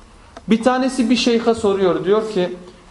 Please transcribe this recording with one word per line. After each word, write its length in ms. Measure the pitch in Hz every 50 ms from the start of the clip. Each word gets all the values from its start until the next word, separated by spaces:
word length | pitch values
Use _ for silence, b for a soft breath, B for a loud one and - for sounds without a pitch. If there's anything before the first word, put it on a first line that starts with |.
| B B B B B B B B B -
Bir 140 | 214 226 226
tanesi 460 | 254 254 254 262 262 269 - 233 220
bir 60 | 254
şeyhe 380 | 226 - 247 233 226 233 240 226
soruyor, 520 | 226 - 202 196 190 190 180 160 156 160
diyor 260 | 180 208 220 220 -
ki, 240 | - 190 180 175 180 - B B B B B -